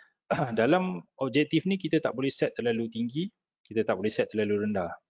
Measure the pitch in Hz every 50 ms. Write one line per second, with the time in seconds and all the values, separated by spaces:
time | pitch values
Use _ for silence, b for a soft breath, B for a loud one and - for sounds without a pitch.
0 | B B B B _ - - - 151 123 113 110 110 131 170 185 185 185 180 175
1 | - _ _ - 135 131 117 143 151 147 165 160 - 185 196 190 - 156 - 156
2 | - 113 110 123 135 135 - - 156 - - - 117 117 113 113 117 113 113 113
3 | 120 120 123 151 180 220 - _ _ _ _ _ - - 104 110 104 - - 95
4 | 98 107 - - 120 - - 110 104 104 104 101 104 107 104 95 87 82 - -
5 | _ _